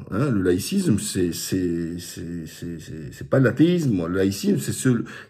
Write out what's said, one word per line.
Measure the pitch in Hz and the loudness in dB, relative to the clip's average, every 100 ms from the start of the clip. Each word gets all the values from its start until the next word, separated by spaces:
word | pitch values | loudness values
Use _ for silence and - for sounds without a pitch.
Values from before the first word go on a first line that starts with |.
| - | -6
hein, | 101 147 | -2 0
le | 107 | 2
laïcisme, | 92 90 - 196 180 104 | 2 2 2 0 2 2
c'est, | - 101 90 | 0 0 0
c'est, | 80 - 95 90 85 82 87 | -2 -2 0 0 -2 -4 -6
c'est, | 90 - 87 85 78 | -10 -10 -8 -8 -10
c'est, | - 87 82 | -12 -12 -12
c'est, | - 80 76 | -12 -12 -12
c'est | - - | -12 -2
pas | 135 | 4
l'athéisme, | 127 - 160 175 147 | 4 6 4 4 2
moi. | 98 82 | 0 0
Le | 92 | 2
laïcisme, | 98 98 196 175 | 0 0 0 0
c'est | - | 0
ce, | 101 131 117 - - - | 0 2 2 0 -12 -12